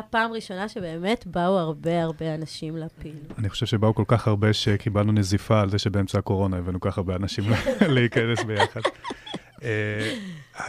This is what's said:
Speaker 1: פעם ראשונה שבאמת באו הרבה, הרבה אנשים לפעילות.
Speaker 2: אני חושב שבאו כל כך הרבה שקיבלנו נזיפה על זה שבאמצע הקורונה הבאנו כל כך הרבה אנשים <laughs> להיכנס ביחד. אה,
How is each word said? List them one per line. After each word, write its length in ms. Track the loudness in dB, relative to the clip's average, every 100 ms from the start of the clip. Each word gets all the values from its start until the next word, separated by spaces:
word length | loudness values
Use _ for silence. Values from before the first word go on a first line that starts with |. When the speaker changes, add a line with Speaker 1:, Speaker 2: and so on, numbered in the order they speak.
| 0
Speaker 1:
פעם 220 | 0 0
ראשונה 380 | -2 -6 -6 -6
שבאמת 580 | -6 -6 -4 0 0 -2
באו 300 | 0 4 4
הרבה, 440 | 2 -2 0 2
הרבה 320 | 0 -2 -4 -4
אנשים 420 | -6 -8 -8 -8
לפעילות. 600 | -8 -12 -14 -14 -12 -4
Speaker 2:
אני 100 | -4
חושב 160 | -2 0
שבאו 300 | 2 2 2
כל 80 | 2
כך 200 | 2 2
הרבה 260 | 2 2
שקיבלנו 580 | 2 2 0 2 2 4
נזיפה 500 | 4 4 2 4 2
על 80 | 4
זה 80 | 2
שבאמצע 400 | 0 0 0 0
הקורונה 380 | 0 0 0 0
הבאנו 220 | -2 -2
כל 120 | -2
כך 60 | -2
הרבה 180 | -2 -2
אנשים 280 | -2 -2 0 2 2
<laughs> 260 | 2 4 4
להיכנס 480 | 4 2 0 0
ביחד. 380 | 0 0 0 0 -4 -4 -12 -12 -12 -14 -16 -12
אה, 500 | -4 -2 -2 -2 -4 -6 -10 -14 -16 -12